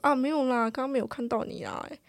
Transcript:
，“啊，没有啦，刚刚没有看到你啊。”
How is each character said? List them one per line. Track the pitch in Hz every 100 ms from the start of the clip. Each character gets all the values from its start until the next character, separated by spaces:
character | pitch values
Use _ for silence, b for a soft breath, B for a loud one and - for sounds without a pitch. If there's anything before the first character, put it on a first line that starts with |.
| 285
，“啊， |
没 | 269 269
有 | 311
啦， | 262 240 226
刚 | 226
刚 | 269
没 | 269
有 | 202
看 | - 240
到 | 233
你 | - -
啊。” | 98 - - -